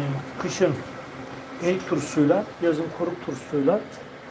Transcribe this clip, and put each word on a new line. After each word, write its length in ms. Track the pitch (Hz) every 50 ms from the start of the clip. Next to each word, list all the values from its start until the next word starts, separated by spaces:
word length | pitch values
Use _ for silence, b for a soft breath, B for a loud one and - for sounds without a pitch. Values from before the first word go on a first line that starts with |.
| 143 139 135 135 - - - - -
kışın 320 | 165 - - 190 160 135 101 - - - - - - - - - - - - - - - - 170
erik 240 | 175 190 185 - -
turşusuyla, 560 | 180 143 139 - - 156 147 143 170 196 208 - - - 170
yazın 240 | 170 156 151 165 - - -
koruk 280 | 175 170 170 - -
turşusuyla, 540 | 165 143 - - - 151 147 135 151 190 214 - - - - - - - - - -